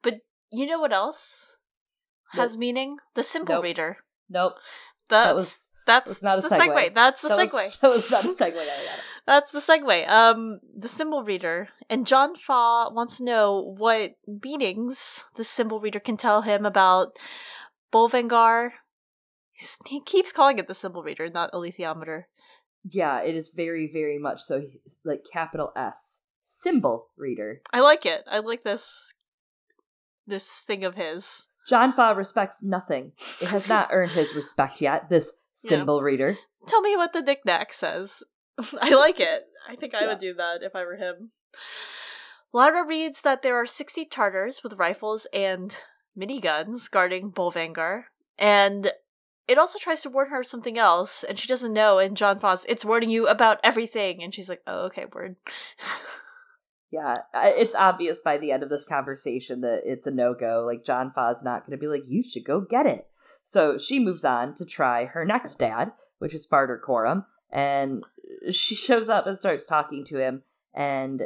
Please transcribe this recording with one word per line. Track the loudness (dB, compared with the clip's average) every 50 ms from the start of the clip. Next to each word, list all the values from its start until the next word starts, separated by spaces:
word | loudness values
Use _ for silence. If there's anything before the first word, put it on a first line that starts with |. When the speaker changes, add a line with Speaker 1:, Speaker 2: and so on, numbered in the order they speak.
| -2
Speaker 1:
But | -4 -4 -6 _ _ _ _ _ _
you | -6 -6 -4
know | -4 -2 -2
what | 0 0 0
else | 0 0 -2 -6 -10 -16 -16 -16 -16 -18 -20 -20 _ _ _ _ _ _ _ _ _ _ _ _ _ _ _ -2
Speaker 2:
Nope. | -2 -2
Speaker 1:
has | -2 -2
meaning? | -4 -4 -4 -2 -4 -6 -6 -10 -16 _ _ _
The | -6 -4
symbol | -4 -4 -6 -2 -2 -2
Speaker 2:
Nope. | 0 0
Speaker 1:
reader. | -2 -4 -4 -6 -6 -8 -12 _ _ _ _ _ _
Speaker 2:
Nope. | -2 0 0 0 -2 -6 -20 -20 -20 -20 -20 -20 _ _ _ _
Speaker 1:
That's, | 6 6 6
Speaker 2:
That | 6 4
was, | 2 0 -4 -8 -12 -16 _ _ _ _
Speaker 1:
that's | 6 6 6 4
Speaker 2:
was | 0 -8 -2 0
not | 2 2
a | 2
Speaker 1:
the | 2 4
Speaker 2:
segue. | 4 6 6 6
Speaker 1:
segue. | 4 2 2 2 4
That's | 6 6 6 6 2
the | 0
Speaker 2:
That | 2 4
was, | 4 4 2
Speaker 1:
segue. | 0 -2 -4 -4 -2 4
Speaker 2:
<laughs> |
that | 4 6
was | 6 4 2 2
not | 0 2 2
a | 0
segue, | 0 0 0 0 0
Eliana. | -6 -6 -6 -6 -8 -8 -10 -10 -12 -12
Speaker 1:
<laughs> | -14 -16 -10 _
That's | 6 6 6 6 2
the | -8 -6
segue. | 4 4 4 4 6 4 4 4 4 6
Um, | 8 8 8 8 6 4 -2 -8 -10 -12 _ _ -18
the | -14 -12
symbol | -12 -6 -6 -4 -4 -4 -4 -2
reader. | -4 -4 -4 -2 -4 -4 -4 -6 -10 _ _ -6 _
And | -2 -2 2
John | 4 4 4 4 2 0
Fa | -10 -2 2 2 4 4 4 4 2 2 0
wants | -2 -6 -6 -6 -6
to | -8 -4
know | 0 4 4 4 4 2 0 -4 -6 -8
what | 0 2 2 2 2 0 -4 -8 _ _
meanings | -16 -14 -12 -10 -10 -4 -2 -2 -2 -2 -4 -6 -6 -6 -4 -4 -4 -4 -6 -8 _ _
the | -8 -6
symbol | -4 -2 -2 -2 -2 -2 -4
reader | -6 -6 -6 -6
can | _ -6 -6
tell | 0 2 2 2 2 2
him | 2 0 0 0
about | 2 4 6 6 6 6 6 4 0 _ -20 -20 -18 -18 -18 -18 -18 -18 -18 -20 -20 _ _ _ _
Bolvangar. | 4 4 4 6 4 0 0 2 4 6 6 6 4 2 0 -4 -8 -16 _ _ _ _ _ _ _ _ _ _ _ _ _ _
He's, | _ -12 -10 -10 -10 -12 -12
he | -10 -12 -10
keeps | _ 2 2 2 2 2
calling | 4 6 6 6 6 2
it | -4
the | -6 -10
symbol | -10 -10 -10 -10 -10 -10
reader, | -10 -8 -8 -8
not | -6 -4 -4 -6 -4
alethiometer. | -6 -8 -10 -10 -10 -8 -6 -6 -6 -8 -8 -10 -10 -10 -12 _ _ _ _ _ _ _ _ _ _ _ _ -6
Speaker 2:
Yeah, | -2 0 0 0 0 0
it | -2 -2 -4
is | -4 -8 -8
very, | _ -6 -4 -4 -4 -4 -6 -4
very | -4 -4 -2 -2 -4
much | -4 -6 -6 -8 -8
so. | -6 -6 -6 -6
He, | -6 -8 -18 -20 _ -20 _ _ _
like, | -6 -6 -6 _ -10
capital | -8 -8 -8 -6 -6 -8 -8 -6 -6
S. | -6 -8 -8 -8 -12 -20 -20 -20 -20 _ _ _ _
Symbol | _ -20 -18 -6 -2 2 2 2 2 2 0 -2 -6 _ _
reader. | -10 -8 -8 -6 -6 -8 -10 -10 -14 _ -2 2
Speaker 1:
I | 6
like | 8 8 8 6 2
it. | -4 -4 -4 -6
I | -4 -4 -4
like | -4 -4 -8 -6 _
this, | -6 -6 -6 -8 -14 -16 -18 -20 -20 -20 _ _ _ _ _ _ _ _ _ _ _ _ _ _ _ _ _ _ _ _ _ _
this | -10 -10 -8 -8 -10
thing | -12 -12 -8 -8 -6 -4 -4
of | -6 -4
his. | -4 -6 -6 -6 -8 -8 -10 -10 -12 -14 _ _ _ _
Speaker 2:
John | 2 4 4 4 4 4
Fa | 4 4 4 4
respects | 2 -2 -4 -2 -2 -2 -2 -6 -10 -6
nothing. | -4 -4 -4 -4 -4 -6 -6 -6 -12 _ -16 -14 -14 -8 -6
It | -4 -2
has | -2 -4 0 2
not | 2 2 2 2
Speaker 1:
<laughs> |
Speaker 2:
earned | 2 0 0 2 2
his | 0 0 0 -2
respect | -10 -10 -6 -2 -2 -2 -2 -2 -2
yet, | 0 0 0 0 0 2
this | 2 2 2 2 -14 _ _ _ _ -14 0
Speaker 1:
Yeah. | 0
Speaker 2:
symbol | 0 2 2 2 0 2
reader. | 2 2 2 2 0 0 -2 -4 _ _ _ _ _
Speaker 1:
Tell | 2 2 4
me | 4 4 2
what | 2 0 0 -2
the | -2
knickknack | 0 0 -2 0 _ 0 0 0 0 -6
says. | -8 -6 -6 -6 -6 -6 -10 -12 -16 -20 -20 _ _ _ _ _
<laughs> | _ -12 -12 -12 -6 -2
I | 4 6 8
like | 8 8 6 4 2
it. | 0 0 0 -4 -6 _ _ -20 -20 -20
I | -14
think | -12 -12 -8 -4
I | -4
Speaker 2:
Yeah. | -2
Speaker 1:
would | -2 -4 -6
do | -8 -10 -6
that | -6 -6 -4 -6 -6 -8
if | -10 -8
I | -8 -10
were | -10 -10
him. | -8 -8 -10 -10 -12 -18 -20 _ _ _ _ -20 -20 -20 -18 -16 -16 -16 -16 -16 -18 -18 -18 -18 -18 -20 -20 -20 _ _ _
Lyra | 4 6 6 6 6 2 -2
reads | -2 -2 -4 -4 -6 -8 -2
that | 0 0 0 2 0
there | 0 0
are | 0 -2
sixty | -4 -6 -10 -10 -8 -10 -10 -10
Tartars | _ -2 0 0 0 0 -2 -4 -4 -8 -10 -14
with | -14 -4 -2
rifles | -2 -2 -2 -4 -6 -6 -6 -6 -8 -6
and | -4 -2 -2 -2 -4 -6 -8 -12 -12 -14 -18 _ _ _ _ _ _
miniguns | -12 -10 -8 -8 -4 -2 -2 -2 -2 -4 -6 -10 -12 -12 -2
guarding | 0 0 2 2 -2 -6 -8 -8
Bolvangar, | -4 -4 -4 -2 -2 -4 -6 -6 -4 -4 -4 -4 -4 -6 -10 _ _ _ _ _ _
and | 2 4 6 6 6 6 4 2 0 -2 -2 -4 -4 _ _ _ _ _ _ _ _ _
it | 4 6
also | 6 6 4 0 -8
tries | -4 -4 -4 -4
to | -4 -4
warn | -2 -2 -2 -2
her | -4 -8
of | -6
something | -8 -10 -8 -8 -6 0
else, | 4 4 6 6 4 0 -4 -8 -10 -8
and | -8 -8 -8
she | -4
doesn't | -4 -4 -2 -2 -2 2
know, | 4 6 6 6 6
and | 4 2 0
John | 2 2 2 2 2
Fa's, | 2 0 0 0 -2
"It's | -4 -4 -4 0
warning | 0 2 2 2 0
you | 0 2 2
about | 2 4 6 6 6 6 6 4
everything," | 4 4 2 -4 -4 -4 -4 -4 -4 -4 -8
and | -12 -12 -12
she's | -14 -12 -12
like, | -12 -12 _
"Oh, | -10 -8 -6 -6
okay, | -8 -8 -12 -14
word." | -14 -14 -14 -14 -14 -16 _
<laughs> | _ -16 -16 -14 -16 -18 -18 -14 -12 -12 -10 -12 -12 -16 -18 -18 -20 -20 -20 -20 _ _ _ _ _ _ _ _ _ _ -10
Speaker 2:
Yeah, | -6 -4 -2 -4 -4 -6 _ -2
I, | 4 4 4
it's | 4 4 2 2 4
obvious | 4 4 4 4 2 -2 -4 -4 -2
by | _ -2 -2
the | 0 0 -2
end | -2 -2 -2
of | -4
this | -6 -6 -4
conversation | -4 -4 -4 -2 -4 -10 -8 -8 -6 -6 -6 -6 -8 -8 -4
that | -2 -2 -2 -2 -4
it's | -6 -8 -6 -6
a | -6
no-go. | -2 0 0 0 0 -2 -4 -2 0 0 -2
Like, | -2 -6 -6 _
John | -4 -2 -2 -2 -4
Fa's | -4 -2 0 0 -2 -2
not | -4 -6 -6 -6 -8
gonna | -10 -10
be | -8 -6
like, | -6 -6 -6 -6
"You | -4 -4 -4
should | -4 -4 -10 -10 -4
go | -2 -2 -2
get | -2 0 0 2 2
it." | 2 0 -2 -10 _ _ _ _ _ _ _ _
So | 0 2 4 4 4 2
she | -2 -4 -2 0
moves | 0 0 0 -2 0 0
on | 0 0 0 -2 -4 -8
to | -14 -14
try | -14 -4 0 0 0 2 0 -2
her | -4 -6 -4 -2
next | 0 0 -2 -2 -6 -4
dad, | -2 -2 -2 0 -2 -4 -4 -6 _ _ _ _ _
which | -8 -8 -8
is | -10 -4
Farder | _ 2 2 2 2 -4 -8 -2
Coram, | 0 0 2 2 2 0 -2 -4 _ _ _ _ _
and | -4 -2 0 0 0 0 0 -2 -4 -8 -10 _ _ -20 -20 -20 -18 -10 -6 -4
she | -2 -2 -2 -2 -4
shows | -4 2 2 2 2 4
up | 2 0 0 0
and | -2 -6
starts | -2 -2 -2 -2 -2 -4
talking | 0 0 0 0 -2 -8 -12 -12
to | -8 -4
him | -2 -2 -2 -4 -6 _ _ _ _ _ _ _
and | -6 -4 -4 -2 -4 -4 -6 -6 -6 -8